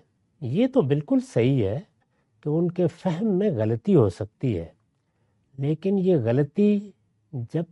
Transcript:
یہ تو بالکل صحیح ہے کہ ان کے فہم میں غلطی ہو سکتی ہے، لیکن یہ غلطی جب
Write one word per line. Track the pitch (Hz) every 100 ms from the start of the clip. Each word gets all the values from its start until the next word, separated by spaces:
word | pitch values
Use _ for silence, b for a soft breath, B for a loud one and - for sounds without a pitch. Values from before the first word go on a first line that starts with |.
| _ _ _ _
یہ | 120 160 254
تو | 262
بالکل | 135 147 - 269 254
صحیح | 123 123 139 98
ہے | 131 - _ _ _ _ _
کہ | 151
ان | 160 175
کے | 175 170
فہم | - 185 165 220 185
میں | 208
غلطی | 117 110 117 -
ہو | 170 104
سکتی | - 110 _ 131 90
ہے، | 82 _ _ _ _ _ _ _ _ 135
لیکن | 139 156 190 196
یہ | 185 160
غلطی | 113 127 151 - 208 208 208 - _ _ _ 135 117
جب | 160 175